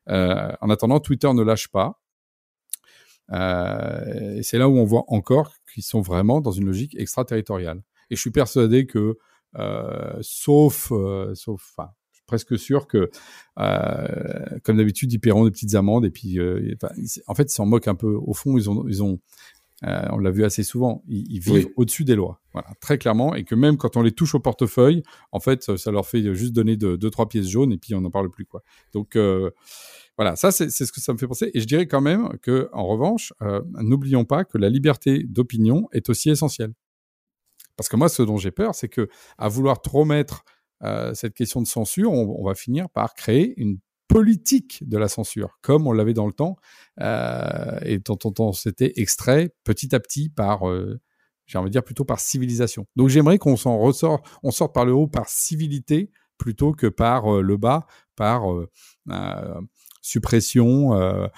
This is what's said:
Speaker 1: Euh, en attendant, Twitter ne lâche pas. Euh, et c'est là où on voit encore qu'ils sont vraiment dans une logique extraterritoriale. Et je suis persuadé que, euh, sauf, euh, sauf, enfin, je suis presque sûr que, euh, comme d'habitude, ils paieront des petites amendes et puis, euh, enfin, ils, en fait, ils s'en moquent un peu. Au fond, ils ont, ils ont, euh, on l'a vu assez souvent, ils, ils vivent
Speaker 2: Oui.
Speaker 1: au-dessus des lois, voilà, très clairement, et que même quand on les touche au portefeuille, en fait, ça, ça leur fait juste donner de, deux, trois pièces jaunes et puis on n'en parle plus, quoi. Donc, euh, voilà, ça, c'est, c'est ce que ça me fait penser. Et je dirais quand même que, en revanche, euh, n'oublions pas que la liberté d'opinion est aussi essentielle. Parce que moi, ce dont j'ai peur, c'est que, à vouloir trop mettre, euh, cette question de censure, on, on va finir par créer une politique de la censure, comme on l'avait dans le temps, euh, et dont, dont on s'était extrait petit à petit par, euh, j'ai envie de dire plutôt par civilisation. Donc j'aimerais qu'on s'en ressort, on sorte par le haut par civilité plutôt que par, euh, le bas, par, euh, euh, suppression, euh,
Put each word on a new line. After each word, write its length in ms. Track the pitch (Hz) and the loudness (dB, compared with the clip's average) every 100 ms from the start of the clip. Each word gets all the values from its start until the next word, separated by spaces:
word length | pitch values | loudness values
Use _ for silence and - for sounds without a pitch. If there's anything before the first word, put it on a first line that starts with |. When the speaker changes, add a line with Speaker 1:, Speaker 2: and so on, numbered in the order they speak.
| - | -4
Speaker 1:
Euh, 420 | 95 90 98 101 - | 0 2 0 -2 -4
en 100 | 101 | 0
attendant, 300 | 107 113 147 | 2 4 2
Twitter 320 | - 135 143 | 2 0 2
ne 100 | 127 | 4
lâche 260 | 110 110 - | 4 2 0
pas. 300 | 98 110 208 _ _ _ _ _ _ _ - _ _ _ _ - | -2 -2 -4 _ _ _ _ _ _ _ -18 _ _ _ _ -10
Euh, 1040 | 92 92 90 90 - - - - - 104 104 | -4 -2 -2 -2 -4 -6 -6 -8 -8 -8 -8
et 40 | |
c'est 160 | 120 117 | -4 2
là 100 | 135 | 4
où 80 | 131 | 4
on 80 | |
voit 200 | 110 113 - | 4 2 2
encore 460 | 110 - 131 151 _ _ | -2 2 2 0 _ _
qu'ils 120 | - | -14
sont 180 | - 117 | -6 -4
vraiment 380 | 92 90 101 143 | -2 0 2 2
dans 100 | 135 | 0
une 160 | 92 98 | -2 -2
logique 280 | 95 143 - | -2 -6 -8
extraterritoriale. 840 | - - 127 113 107 98 87 85 - _ - | -8 -6 -4 -4 -4 -6 -8 -10 -16 _ -10
Et 60 | - | -8
je 40 | |
suis 120 | - | -4
persuadé 520 | 127 127 135 113 123 | 0 0 2 4 4
que, 320 | 131 113 104 110 _ _ _ - | 2 0 -2 -4 _ _ _ -10
euh, 640 | 104 104 110 - - - | -8 -6 -8 -8 -10 -10
sauf, 720 | - - - 147 151 - - | -12 -6 4 6 6 4 -2
euh, 420 | 113 98 98 98 | -2 -2 -4 -6
sauf, 380 | 98 - 101 - | -8 -10 -12 -12
enfin, 180 | - 87 98 _ | -14 -16 _ _
je 60 | _ | _
suis 80 | - | -6
presque 320 | 117 - 113 | -6 -2 -6
sûr 280 | - 139 139 | -2 -2 0
que, 240 | 110 90 - - - - - | 2 0 -2 -20 -20 -18 -6
euh, 1000 | 50 50 - - - - - - - - | -2 0 -2 -4 -6 -6 -8 -8 -10 -6
comme 120 | - 110 | 0 2
d'habitude, 340 | 107 98 127 | 2 0 -2
ils 60 | 117 | 0
paieront 260 | 117 104 | 2 6
des 60 | 113 | 4
petites 240 | 98 104 104 | 2 0 2
amendes 280 | 98 113 | 4 4
et 60 | 110 | 2
puis, 280 | - 101 92 | -2 -6 -2
euh, 360 | 87 92 107 | -2 -2 -4
enfin, 180 | - - - | -6 -10 -8
ils, 240 | - - - | -10 -10 -6
en 80 | |
fait, 160 | 101 139 | -2 -2
ils 40 | |
s'en 100 | - | 0
moquent 240 | 104 113 107 | 2 2 2
un 60 | |
peu. 200 | 98 110 | -2 -2
Au 200 | 104 - | -2 -4
fond, 240 | 101 143 131 | -4 0 0
ils 100 | 104 | 0
ont, 180 | 104 - | -2 -2
ils 160 | 98 | -2
ont, 160 | 101 92 - - - _ _ _ | -2 -4 -8 -20 -20 _ _ _
euh, 200 | - 92 - | -6 -6 -4
on 80 | 110 | -2
l'a 120 | 95 | 0
vu 140 | 95 | 2
assez 180 | 107 101 | 0 0
souvent, 400 | 101 120 123 110 - | -4 -2 -2 -2 -8
ils, 160 | 104 110 | -8 -8
ils 80 | 113 | -6
vivent 260 | 87 104 - | 2 4 4
Speaker 2:
Oui. 60 | - | 2
Speaker 1:
au-dessus 280 | 120 - | 0 0
des 120 | 143 110 | 2 2
lois, 260 | 90 87 _ | 0 -6 _
voilà, 160 | - - 98 | -12 -12 -10
très 180 | - 147 | -2 -2
clairement, 360 | 120 110 135 | 0 0 0
et 100 | 127 | -2
que 100 | - | -2
même 240 | 113 143 147 | 2 4 4
quand 180 | 120 120 | 2 2
on 60 | |
les 100 | 117 | 2
touche 220 | 113 165 | 4 2
au 60 | 143 | 0
portefeuille, 600 | 123 113 120 - 127 170 - - _ | 0 0 0 4 6 4 -2 -14 _
en 100 | 101 | -4
fait, 220 | - 131 | 0 0
ça, 160 | - 95 | 0 -4
ça 120 | - | -2
leur 160 | 101 98 | -2 0
fait 280 | 117 104 | 0 0
juste 180 | 95 120 | 0 0
donner 240 | 117 110 110 | 2 2 2
de, 200 | 101 87 | 0 0
deux, 140 | 107 | -2
trois 180 | 104 110 | -2 -2
pièces 200 | 110 95 | -2 -2
jaunes 240 | 104 139 | 0 0
et 60 | 95 | 0
puis 160 | - | -4
on 80 | 101 | -4
n'en 80 | 92 | -4
parle 200 | 98 95 | -2 -4
plus, 140 | - | -6
quoi. 180 | 101 90 - _ _ | -16 -18 -20 _ _
Donc, 240 | 104 104 117 | -10 -2 2
euh, 340 | 101 95 92 - - - - - - - | 2 2 -2 -6 -16 -20 -20 -20 -14 -4
voilà, 180 | 107 82 | -2 2
ça, 160 | 190 | 2
c'est, 180 | 190 156 | 2 -2
c'est 140 | - | -4
ce 80 | 123 | -6
que 80 | - | -6
ça 140 | - | -6
me 40 | 117 | -6
fait 80 | 127 | -6
penser. 240 | 127 226 | -6 -4
Et 60 | 131 | -2
je 60 | 110 | 0
dirais 200 | 147 180 | 0 0
quand 160 | 139 | 0
même 340 | 143 185 233 - | 2 0 -2 -6
que, 260 | - 131 - | -2 0 -2
en 120 | - 92 | -4 -4
revanche, 460 | 110 151 226 - - | 0 0 -2 -6 -8
euh, 220 | 104 101 175 - | -4 -4 -6 -4
n'oublions 460 | 110 139 139 131 117 | 0 0 2 0 2
pas 180 | 143 | 0
que 140 | 185 - | -2 0
la 100 | 101 | 2
liberté 560 | 131 143 135 - 139 | 4 2 2 2 0
d'opinion 640 | - 101 123 113 110 143 220 | 0 -2 -2 2 2 2 0
est 180 | 120 - | -4 -2
aussi 180 | 117 156 | -2 0
essentielle. 460 | 147 151 - 110 113 _ _ _ _ _ _ _ _ - - | 0 0 -4 -8 -10 _ _ _ _ _ _ _ _ -18 -10
Parce 120 | - | -4
que 80 | 110 | 2
moi, 140 | 160 | 2
ce 120 | - | 2
dont 140 | 113 107 | 0 0
j'ai 140 | 92 | -4
peur, 240 | - 214 | -2 -4
c'est 160 | 180 117 | -4 -6
que, 180 | - 104 - - - | -6 -6 -8 -20 -8
à 100 | 107 | -4
vouloir 320 | 110 135 131 | 0 0 0
trop 240 | - 139 | 0 2
mettre, 400 | 156 147 143 - _ _ _ _ | 2 2 0 -6 _ _ _ _
euh, 320 | 110 104 117 | -8 -6 -6
cette 180 | 113 117 | -6 -8
question 300 | - 117 131 | -4 -4 -4
de 40 | 113 | -4
censure, 460 | - 107 - 220 | -4 -4 0 0
on, 240 | 147 104 110 | 2 0 -2
on 60 | |
va 100 | 98 | -4
finir 360 | 98 - 135 185 | -4 -4 -4 -4
par 240 | - 110 | -4 -4
créer 400 | - - 120 208 - | -4 2 4 2 0
une 220 | 110 95 - _ - | -4 -4 -10 _ 0
politique 800 | 220 220 220 - 269 - - 143 | 4 4 4 2 0 0 -10 -6
de 120 | 107 | -2
la 100 | 104 | -2
censure, 500 | - 104 - 101 - | -2 -8 -8 -10 -6
comme 240 | - 147 151 | 2 2 4
on 60 | |
l'avait 200 | 110 107 | 2 2
dans 140 | 113 104 | 0 -2
le 80 | |
temps, 220 | - 156 190 _ - _ - | -2 -4 -6 _ -20 _ -8
euh, 800 | - 113 60 - - - - - | -6 -4 -4 -4 -6 -6 -6 -6
et 160 | - 104 | -4 -4
dont, 200 | - 104 | -4 -6
dont 120 | 113 98 | -4 -2
on 140 | 113 | -2
s'était 400 | 95 113 - 127 - | -2 -6 -2 -2 0
extrait 580 | 104 - - 139 170 - | -2 -2 2 2 2 -4
petit 300 | - 107 135 | -4 -4 -2
à 60 | 131 | -2
petit 280 | - - 151 | -2 -6 -4
par, 400 | - 101 101 92 | -2 -2 0 -2
euh, 320 | 90 95 113 - _ _ _ _ | -2 -4 -8 -14 _ _ _ _
j'ai 100 | 95 | -6
envie 140 | 95 | -2
de 20 | |
dire 120 | 120 | -2
plutôt 200 | - 117 | -2 -4
par 160 | 135 120 | -4 -4
civilisation. 640 | - 135 127 117 117 - 104 - | -4 -4 -2 0 -2 -4 -6 2
Donc 120 | 131 | 4
j'aimerais 300 | 139 151 190 | 6 6 6
qu'on 180 | 151 127 | 4 2
s'en 220 | 127 117 | 2 2
ressort, 420 | 117 127 160 151 - - | 2 2 0 0 -4 -8
on 80 | 139 | -6
sorte 240 | - 156 | -2 -2
par 100 | - | 2
le 80 | 123 | 2
haut 140 | 131 151 | 4 2
par 200 | 135 104 | 0 -4
civilité 800 | - - 156 156 143 - 151 202 _ _ - | -4 -4 -4 -4 -4 0 0 -2 _ _ -10
plutôt 360 | 120 110 143 | -8 0 0
que 160 | 151 113 | 2 0
par, 480 | - 117 123 107 101 | 2 2 2 2 2
euh, 40 | |
le 160 | 95 101 | 2 2
bas, 300 | 110 147 156 _ _ | 2 0 -2 _ _
par, 380 | - 107 120 101 | -2 0 0 0
euh, 160 | 90 85 _ _ _ - | -2 -6 _ _ _ -12
euh, 500 | 92 95 95 - 92 95 _ - - | -8 -8 -8 -10 -12 -14 _ -20 -18
suppression, 920 | - 120 - 117 110 127 117 131 143 | -6 -4 2 2 2 4 4 4 4
euh, 340 | 104 92 95 95 | 2 2 0 -4